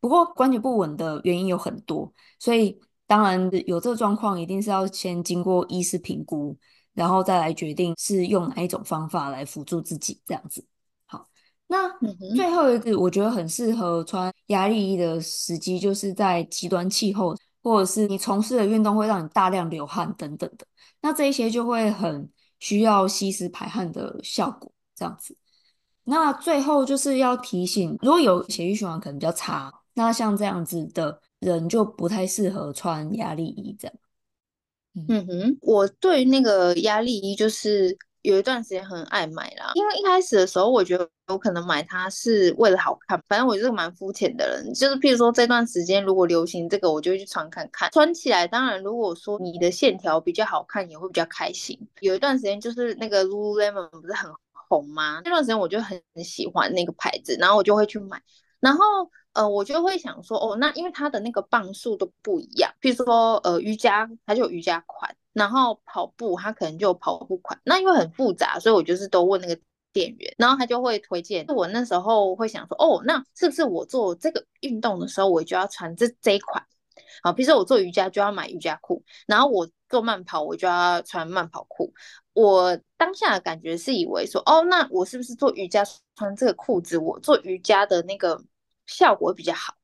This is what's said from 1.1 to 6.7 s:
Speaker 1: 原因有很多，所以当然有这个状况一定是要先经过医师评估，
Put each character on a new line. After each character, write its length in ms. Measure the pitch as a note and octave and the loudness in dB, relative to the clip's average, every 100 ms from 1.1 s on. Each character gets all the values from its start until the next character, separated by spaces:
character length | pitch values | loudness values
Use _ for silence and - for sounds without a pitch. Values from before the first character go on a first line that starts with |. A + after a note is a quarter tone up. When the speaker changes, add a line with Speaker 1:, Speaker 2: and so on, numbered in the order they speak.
| D3+ | -2
Speaker 1:
原 160 | - F3 | 0 0
因 80 | F#3+ | 0
有 100 | F3+ | -2
很 220 | - E3+ | -4 -10
多， 300 | - D#3 D#3 _ _ _ | -6 -6 -6 _ _ _
所 140 | - | 0
以 240 | A#3 G#3+ - _ _ _ | 4 2 0 _ _ _
当 160 | G#3 | 4
然 260 | G#3 F#3 F#3 F#3 - | 4 2 0 -2 -2
有 140 | E3+ | -2
这 100 | A#3 | -2
个 60 | A#3 | 0
状 180 | A3 | 0
况 260 | G#3 G#3+ F#3 | 0 -2 -4
一 60 | E3+ | -4
定 160 | G3 | -4
是 80 | G#3 | -2
要 160 | G3 F#3+ | 0 -2
先 360 | - F#3 F3 | -4 -6 -6
经 180 | E3+ F3 | -4 -2
过 240 | F3+ F3+ - | 2 0 0
医 120 | F3+ | -4
师 160 | F3 F3+ | -4 -4
评 260 | - D3 | -6 -10
估， 340 | D#3 D#4 D4 - _ | -6 -6 -6 -8 _